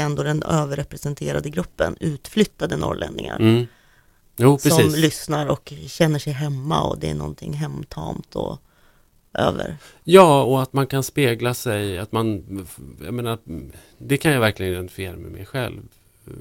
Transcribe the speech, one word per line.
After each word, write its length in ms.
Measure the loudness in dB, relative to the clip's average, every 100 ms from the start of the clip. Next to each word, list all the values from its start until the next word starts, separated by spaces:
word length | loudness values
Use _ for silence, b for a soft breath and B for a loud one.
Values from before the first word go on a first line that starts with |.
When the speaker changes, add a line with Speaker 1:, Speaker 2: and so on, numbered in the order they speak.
Speaker 1:
ändå 180 | 0 -2
den 200 | -2 -2
överrepresenterade 1080 | 0 0 0 -4 -8 -8 -8 -6 -4 -4 -4
gruppen, 460 | -6 -6 -2 -2 0
utflyttade 760 | -6 -6 -2 2 2 0 -6 -2
norrlänningar. 600 | -4 -4 -6 -8 -8 2
Speaker 2:
Mm. 260 | 4 4 0 b b b b b _ 4
Jo, 220 | 6 6
Speaker 1:
Som 120 | 6
Speaker 2:
precis. 260 | 6 6 4
Speaker 1:
lyssnar 500 | 2 2 -4 -2 -2
och 260 | -4 -6 -16 -12
känner 320 | 0 2 2
sig 140 | -4
hemma 500 | -4 -4 -4 -2 -2
och 160 | -2 -2
det 120 | -4
är 40 |
någonting 380 | -4 -6 -8 -8
hemtamt 840 | -6 -6 -8 -12 -10 -10 -10 -10 -8
och 220 | -6 -8 _ _ _ _ _ _ _
över. 420 | -2 0 0 -6 -10 b b
Speaker 2:
Ja, 380 | 6 10 10 8
och 200 | 4 0
att 100 | 0
man 140 | -2 0
kan 160 | -2
spegla 520 | -2 0 0 2 -2
sig, 440 | -2 -2 -2 -2 -4
att 140 | -4
man, 320 | -2 0 -2 -6 -12 -12 -16 -18 -14
jag 100 | -10
menar, 240 | -6 -6 -8 -8 -12 -12 b b _
det 180 | -2 0
kan 160 | 2
jag 80 | 4
verkligen 320 | 2 2 -4
identifiera 440 | -4 -8 -10 -10 -10
med 160 | -14
mig 140 | -14 -10
själv. 360 | -8 -8 -10 -18 _ _ _ -20 -18